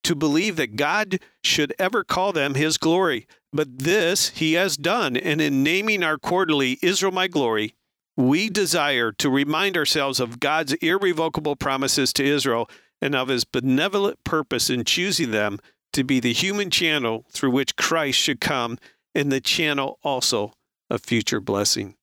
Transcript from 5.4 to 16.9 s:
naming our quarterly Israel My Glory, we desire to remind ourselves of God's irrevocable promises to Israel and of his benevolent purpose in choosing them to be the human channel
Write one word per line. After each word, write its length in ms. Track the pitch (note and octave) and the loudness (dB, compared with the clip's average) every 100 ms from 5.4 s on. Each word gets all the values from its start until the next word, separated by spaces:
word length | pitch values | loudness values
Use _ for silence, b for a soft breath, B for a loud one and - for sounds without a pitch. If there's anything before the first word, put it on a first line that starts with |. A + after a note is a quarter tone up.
| D3+ C#3 | 2 2
naming 400 | C#3+ F#3 A3 G#3 | 2 2 0 0
our 140 | E3+ D#3 | 0 -2
quarterly 600 | - F3+ F3 D3+ C3 B2+ | -2 0 2 2 0 0
Israel 320 | F3 F#3 F#3+ | 0 2 0
My 140 | F#3 F#3 | 0 0
Glory, 460 | D#3 B2 A2 G#2+ _ _ _ _ - | 0 2 0 -2 _ _ _ _ 0
we 320 | B2+ D3+ G#3+ | 2 4 2
desire 640 | G3 F3+ E3+ D3 C3+ A#2 | 0 0 2 2 2 0
to 160 | G#2 D3 | 0 0
remind 480 | C3+ C#3 D#3 G3 F3 | 2 0 0 0 0
ourselves 420 | D3 D#3 C#3 B2+ | 0 0 0 -2
of 220 | B2 A#2+ | -4 -2
God's 320 | C#3 D#3 D3+ | -2 0 -2
irrevocable 840 | D3+ D#3+ F#3+ G3 D#3+ E3 E3 D3+ D3 | -2 0 0 0 0 -2 -2 -4 -4
promises 560 | C#3+ C3+ C#3 - C3 | -2 -2 0 0 0
to 120 | - C#3 | 0 0
Israel 440 | C#3+ C3 A#2 A2+ B B B | 2 0 0 -2 B B B
and 140 | C#3+ C#3+ | -2 -2
of 140 | C3 | 0
his 160 | B2+ - | -2 -2
benevolent 760 | C3 C3 C3 F3+ G3 G3 - - | -2 2 2 2 0 -2 -4 -4
purpose 440 | D#3+ C#3+ A#2+ - | -4 -2 -2 -2
in 140 | B2 | -2
choosing 480 | A#2 - F#3 E3+ C#3 | 0 0 0 0 0
them 260 | G#2+ G#2 G2+ b b _ | 0 -2 -4 b b _
to 100 | - | -4
be 160 | C3 C3 | 0 2
the 140 | B2 | 2
human 360 | A#2 F#3 G#3 G3 | 0 0 -2 -2
channel 560 | - E3+ | 0 0